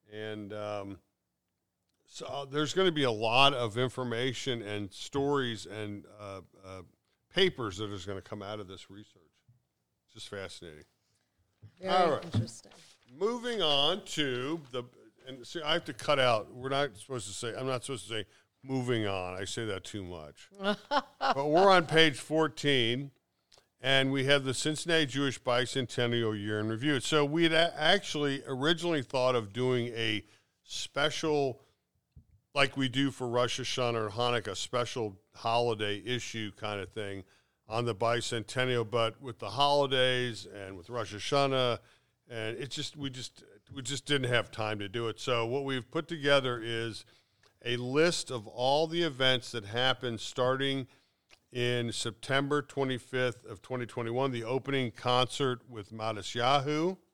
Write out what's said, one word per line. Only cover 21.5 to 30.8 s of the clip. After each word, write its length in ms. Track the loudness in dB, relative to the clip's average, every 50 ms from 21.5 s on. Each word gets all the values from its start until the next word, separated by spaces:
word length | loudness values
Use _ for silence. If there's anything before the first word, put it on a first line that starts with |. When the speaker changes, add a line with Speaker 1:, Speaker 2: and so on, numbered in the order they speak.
| 6 8 10 10
Speaker 1:
on 160 | 10 8 6
page 320 | 6 6 8 8 8 6 0
fourteen, 920 | -6 -2 2 2 2 2 0 0 2 4 4 4 4 2 0 -2 -4 -8 _ _ _ _ _ _ _ _ -20 -20 _ _ _ _
and 300 | 0 4 4 4 4 4
we 120 | 2 2 4
have 200 | 6 4 4 4
the 80 | 0 -2
Cincinnati 520 | 0 0 -2 -2 -2 0 2 2 2 2
Jewish 340 | 2 0 0 0 0 -2 -2
Bicentennial 1000 | _ 0 2 2 0 0 -2 -4 -4 -2 0 0 0 2 2 2 0 0 -2 -2
Year 200 | -4 -2 -2 -2
in 100 | -2 -2
Review. 300 | -2 -2 0 0 0 0
So 240 | 0 2 4 4 4
we 200 | 4 4 4 4
had 80 | 6
a-, 200 | 6 6 4 4 2 0
actually 640 | 2 4 4 4 2 -4 -4 0 0 0 0 -2 -4
originally 560 | -6 -4 0 2 2 2 2 0 0 0 0
thought 320 | -2 -2 0 2 4 4 4
of 160 | 2 0 -2
doing 360 | -4 -2 0 2 2 2 0 -2
a 360 | -4 -2 0 0 0 -2 -4 _ -20 _ _ _ _ _ _
special, 960 | -10 -8 -8